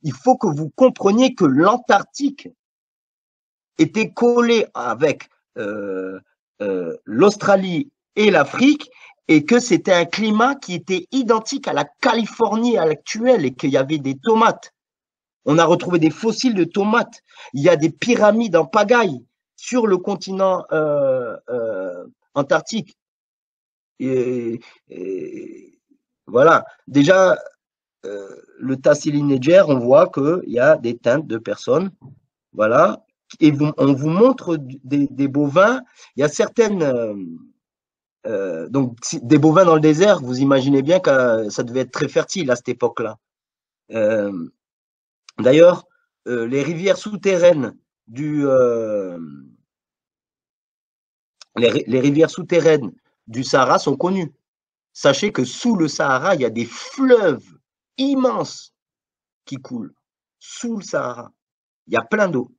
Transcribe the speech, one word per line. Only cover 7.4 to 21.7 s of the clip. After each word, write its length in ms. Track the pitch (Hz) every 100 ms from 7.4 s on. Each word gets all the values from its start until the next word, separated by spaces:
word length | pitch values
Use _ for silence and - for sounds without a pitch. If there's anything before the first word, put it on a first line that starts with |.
| - 196 190 165 139 _ _ -
et 140 | 208
l'Afrique, 600 | 175 139 - 262 294 - _ - _ _
et 160 | 156
que 140 | 147 240
c'était 340 | 247 170 -
un 120 | 180
climat 500 | 170 180 220 214 247 277
qui 180 | -
était 320 | 180 175 185 180
identique 560 | 262 233 226 220 269 -
à 60 |
la 120 | 143 143 _
Californie 760 | 262 226 220 - 226 214 240 220
actuelle 720 | 160 151 - 214 240 247 135
et 80 |
qu'il 160 | 131 151
y 80 | 135
avait 200 | 135 156
des 200 | 135 135
tomates. 540 | 226 220 226 - - _ _ _ _ _ _ _ -
On 120 | 156
a 60 |
retrouvé 340 | 165 175 - 180
des 120 | 160
fossiles 440 | 151 226 - 254
de 100 | 208
tomates. 560 | 170 - 202 202 - - _ _ -
Il 80 | 135
y 60 | 147
a 80 | 170
des 140 | 156
pyramides 680 | - - 240 208 214 233 165
en 100 | 151
pagaille 580 | 214 208 240 196 127 _ _ _ _
sur 300 | - 247 220
le 100 | 185
continent, 680 | 180 196 190 190 190 180 -
euh, 640 | 156 151 147 139 131 120 98 -
euh, 580 | 123 113